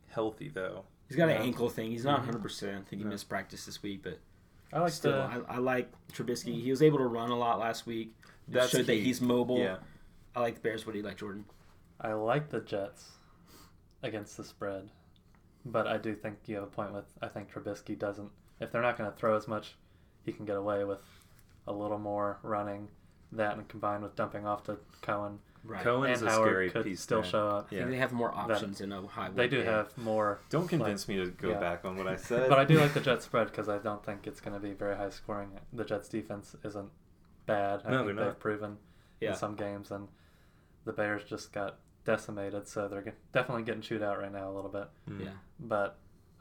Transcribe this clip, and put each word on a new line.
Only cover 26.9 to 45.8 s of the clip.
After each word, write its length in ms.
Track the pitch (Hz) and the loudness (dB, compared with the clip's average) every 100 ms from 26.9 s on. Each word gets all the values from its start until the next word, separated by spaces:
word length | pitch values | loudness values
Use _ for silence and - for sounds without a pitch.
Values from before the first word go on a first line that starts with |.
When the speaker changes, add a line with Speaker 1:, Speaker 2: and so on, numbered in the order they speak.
| 90 | -4
Speaker 3:
still 200 | - 110 | 2 2
Speaker 1:
there. 80 | - | 4
Speaker 3:
show 160 | 107 104 | 2 2
up. 180 | 101 - | 0 -2
Speaker 2:
I 40 | |
think 120 | 98 | -2
Speaker 1:
Yeah. 60 | 90 | -2
Speaker 2:
they 100 | 127 | 0
have 140 | 127 | 0
more 160 | 123 117 - 113 | 2 0 0 0
Speaker 3:
That 40 | |
Speaker 2:
options 280 | 104 101 98 | 0 0 -4
in 100 | 98 | -6
a 100 | 101 98 | -6 -8
high 220 | - 95 | -6 -4
Speaker 3:
they 140 | 98 | 2
Speaker 2:
wind 80 | 123 | 2
Speaker 3:
do 60 | 131 | 4
Speaker 2:
game. 80 | 113 | 2
Speaker 3:
have 300 | 107 107 - | 2 0 -4
more, 420 | 113 110 104 101 - | 0 4 4 2 0
Speaker 1:
Don't 180 | 143 180 | 0 2
convince 400 | 165 107 101 - | 2 2 0 0
Speaker 3:
like, 100 | 98 | 0
Speaker 1:
me 60 | 90 | 0
to 60 | |
go 180 | 87 92 | -2 0
Speaker 3:
yeah. 80 | 101 | 2
Speaker 1:
back 240 | 87 87 95 | 0 0 -4
on 120 | 95 | -2
what 100 | 92 | -2
I 80 | 92 | -2
said. 300 | - 120 131 | 0 2 8
Speaker 3:
But 100 | 135 | 8
I 60 | 147 | 10
do 120 | 156 | 8
like 140 | 147 | 8
the 60 | 143 | 6
Jets 260 | 127 117 - | 2 2 2
spread 260 | 123 104 | 2 2
'cause 140 | - 104 | 0 -2
I 80 | 104 | 0
don't 240 | 107 104 - | -2 -4 -6
think 220 | 101 - | -8 -10
it's 120 | - | -10
gonna 180 | 107 101 | -8 -6
be 140 | 101 | -6
very 220 | 98 101 101 | -4 -2 -2
high 120 | 101 | -4
scoring. 480 | - - 104 98 101 - | -6 -6 -6 -6 -10 -10
The 120 | 120 107 | -6 -2
Jets 240 | 104 - | -2 -2
defense 460 | 110 104 101 - - | -6 -4 -8 -10 -12
isn't 280 | 110 101 101 - - - - - - | -10 -8 -10 -14 -20 -20 -20 -12 0
bad. 340 | 104 98 101 - | 2 2 0 0
I 40 | |
Speaker 1:
No, 60 | 131 | 0
Speaker 3:
think 80 | 104 | 2
Speaker 1:
they're 100 | 101 104 | 0 -2
Speaker 3:
they've 80 | |
Speaker 1:
not. 60 | - | 0
Speaker 3:
proven 380 | 110 104 104 104 - - - - | -2 -2 -4 -8 -16 -20 -20 -4
Speaker 2:
Yeah. 100 | 110 | -4
Speaker 3:
in 40 | 95 | -2
some 200 | 104 104 | -4 -4
games, 340 | 101 101 101 | -4 -6 -6
and 200 | 101 101 - - - - - - - - | -8 -8 -16 -20 -20 -20 -20 -20 -10 -8
the 80 | |
Bears 300 | 110 104 104 | 0 0 0
just 280 | - 104 - | -2 -8 -6
got 260 | 101 98 - - - - | -6 -6 -6 -20 -6 0
decimated, 640 | 110 - 104 101 101 - | 0 0 -6 -4 -6 -6
so 200 | 110 101 | -4 -4
they're 140 | 101 | -4
g-, 100 | 104 - - | -8 -12 -2
definitely 320 | 131 123 120 | 0 0 -2
getting 180 | 113 107 | -2 -6
chewed 220 | - 110 | -4 -2
out 160 | 104 98 | 0 -2
right 120 | 98 | -4
now 180 | 98 95 | -6 -6
a 40 | |
little 160 | 98 98 | -6 -6
bit. 200 | 101 101 - - | -6 -8 -12 -12
Speaker 1:
Mm. 160 | 101 98 | -8 -8
Speaker 2:
Yeah. 80 | 98 - - | -10 -18 -16
Speaker 3:
But 380 | 117 107 | -2 0